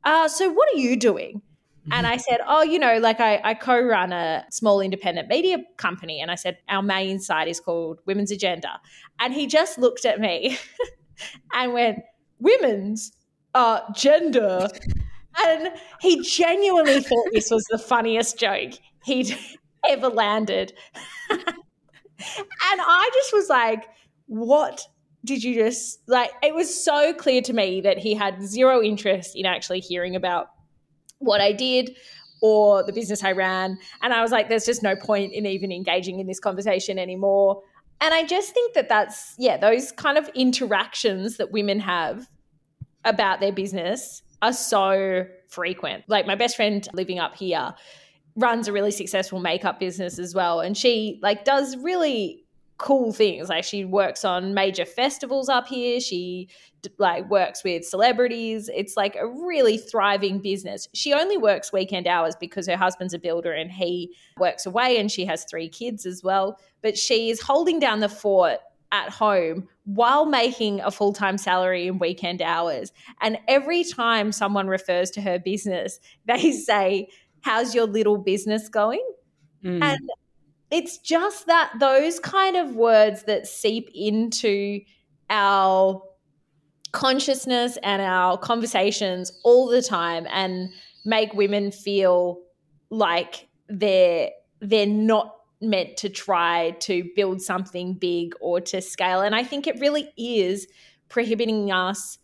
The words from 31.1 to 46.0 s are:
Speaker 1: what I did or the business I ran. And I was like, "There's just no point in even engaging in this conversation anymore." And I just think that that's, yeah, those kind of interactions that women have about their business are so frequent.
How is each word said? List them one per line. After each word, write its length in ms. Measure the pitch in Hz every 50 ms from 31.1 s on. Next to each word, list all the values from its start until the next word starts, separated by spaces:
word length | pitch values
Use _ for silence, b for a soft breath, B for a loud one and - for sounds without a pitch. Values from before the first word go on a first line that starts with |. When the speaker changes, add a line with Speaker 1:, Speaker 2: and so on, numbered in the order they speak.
| _ _
Speaker 1:
what 220 | 285 220 208 208
I 120 | 202 202
did 440 | 208 208 254 262 254 254 254 247 B B B B B B B B B _
or 420 | - 220 214 214 208 208 202 196
the 100 | - -
business 320 | 190 226 233 185 208 202 202
I 80 | 196
ran. 460 | 190 190 190 185 185 185 185 190 190 190 B B B B
And 140 | - 247 247
I 80 | 226
was 80 | 226 226
like, 180 | 240 254 208 -
"There's 160 | 226 220 220
just 180 | 233 240 233
no 120 | 214 202 190
point 360 | 196 - - 214 202 202 190
in 120 | - - 214
even 280 | 202 190 196 185 190
engaging 480 | 180 175 190 180 170 185 180 190 180 190
in 60 | 196
this 140 | 185 185 -
conversation 580 | - 208 185 185 196 220 190 190 - - 196 185
anymore." 640 | 180 180 185 185 196 196 196 196 196 196 196 196 B B B B B _ _ _
And 140 | 294 311 320
I 100 | 330 330
just 300 | 311 349 381 392 - -
think 200 | 494 480 466 480
that 140 | 330 247 -
that's, 460 | 233 214 208 214 220 - - - -
yeah, 200 | - 247 247 -
those 360 | - 196 214 226 247 277 277
kind 240 | - - - 294 277
of 120 | 302 294 294 -
interactions 1000 | 254 254 254 247 - 262 208 208 190 202 - - - - 220 190 190 190 226 220 -
that 140 | 185 -
women 280 | 196 214 208 202 196 214
have 480 | 202 190 180 170 160 139 120 214 254 _ _ _ _ _ _ _ _ _ _ _ - _ _ _ -
about 360 | 226 214 208 214 196 185 180
their 120 | 196 196
business 680 | 196 196 196 202 190 190 165 175 185 - - - - - _ _ _ _
are 100 | 208 233
so 720 | 254 254 - - 233 202 196 190 196 196 196 190 185 180 185 185 - - _ _
frequent. 560 | - 185 175 175 185 180 - 147 104 -